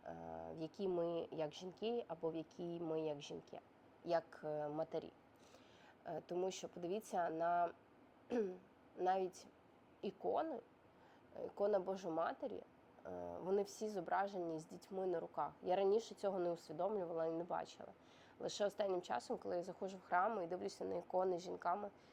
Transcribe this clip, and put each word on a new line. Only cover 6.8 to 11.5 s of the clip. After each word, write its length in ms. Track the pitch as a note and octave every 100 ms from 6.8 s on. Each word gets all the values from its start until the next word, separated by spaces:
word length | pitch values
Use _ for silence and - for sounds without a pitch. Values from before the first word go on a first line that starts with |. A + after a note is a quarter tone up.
| F3 G#3 - F#3+ E3+
на 400 | D#3+ E3+ F3 E3+ - - - - - -
<clears throat> 680 | A#3+ G3 F3+ - - - -
навіть 500 | F3+ F#3+ F#3 - - - - - - -
ікони, 560 | G#3 - F3+ G3+ D#4+ C4+ - - - - - - - -
ікона 340 | -